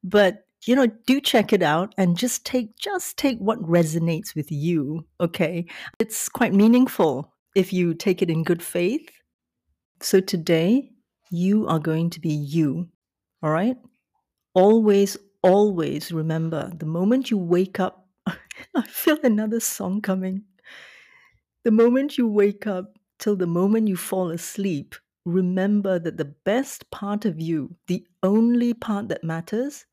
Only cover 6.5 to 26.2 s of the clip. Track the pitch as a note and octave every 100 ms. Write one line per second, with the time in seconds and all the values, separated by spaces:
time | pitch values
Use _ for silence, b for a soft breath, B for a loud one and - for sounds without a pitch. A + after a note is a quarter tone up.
6.5 | F#3+ G#3+ B3 B3+ - E3+ C3 D3 _ _
7.5 | - F#3 F3+ F3 E3 - F3+ F3+ E3 D#3+
8.5 | E3+ - F3 F3 C#4 - _ _ _ _
9.5 | _ _ _ _ _ - F#3+ F#3+ F3+ D#3+
10.5 | E3 E3+ B3 C#4 _ _ _ _ E3+ F#3
11.5 | G#3 - D#3+ D#3 D#3+ E3+ E3 E3 D3+ C#3+
12.5 | D#3+ D#3 D#3+ F3 _ _ _ _ _ D#3
13.5 | D#3 G#3+ B3+ - _ _ _ _ _ _
14.5 | F#3 F#3+ A3+ G#3+ G3+ G3 - _ _ F#3
15.5 | F#3+ G#3 F3+ D3+ D3 - E3 D#3+ D#3+ E3
16.5 | D#3+ - E3+ D#3 E3 F#3+ B3+ C4 G#3 E3+
17.5 | F3 F#3+ - F#3 - _ _ - - -
18.5 | - - E4+ A3 - - D4+ C4+ G#3+ G#3+
19.5 | A3+ - - F#3+ G3 G#3 F#3+ F#3 F#3+ -
20.5 | _ B B B B B B B B _
21.5 | _ A#3+ A3 A#3 B3+ C#4+ - A#3+ G#3 G3+
22.5 | G3+ A3 F#3 F#3+ _ _ _ - G3+ F3+
23.5 | E3+ G3 A3 G#3+ F3+ - F#3+ F3+ E3 -
24.5 | - G3 D3+ - - _ _ - F3 F3+
25.5 | F#3 G3 G#3 G3 F#3 E3+ D#3+